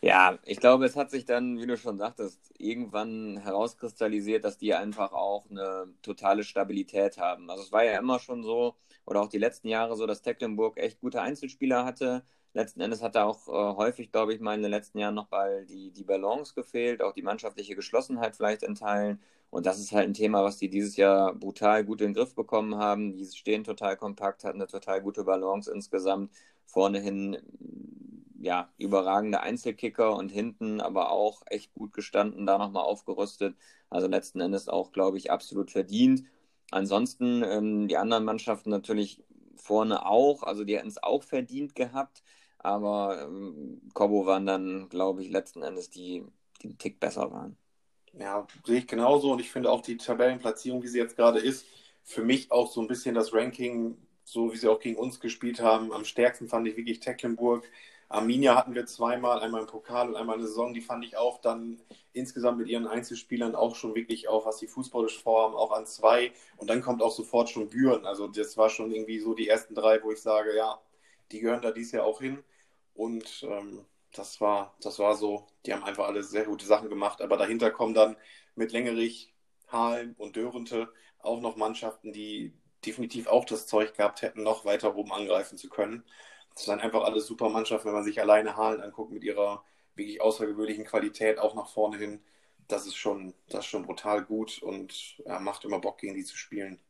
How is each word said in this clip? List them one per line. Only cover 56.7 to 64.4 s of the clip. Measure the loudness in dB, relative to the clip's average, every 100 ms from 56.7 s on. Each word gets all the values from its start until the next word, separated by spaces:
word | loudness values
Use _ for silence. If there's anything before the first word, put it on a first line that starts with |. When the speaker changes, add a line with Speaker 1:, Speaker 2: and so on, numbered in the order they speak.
| -4
Speaker 2:
wirklich | -6 -6
Tecklenburg. | -6 -6 -6 -2 2 2 -2 -20 -20 -20 _
Arminia | -2 0 4 6 6
hatten | 6
wir | -4 -8
zweimal, | -4 -2 0 0 0
einmal | 0 -4
im | -6
Pokal | -12 -6 -2 -2
und | -2
einmal | -4
in | -4
der | -4
Saison. | -4 -4
Die | -4
fand | -8 -8
ich | -8 0
auch | 0 0
dann | -2 -2 -6 -12 _ -20 _
insgesamt | -10 -8 0 0 0
mit | -2
ihren | -2 -2
Einzelspielern | -6 -6 -12 -8 -4 -2
auch | 0 0 0
schon | -6
wirklich | -6 -4 -6 0
auch, | 0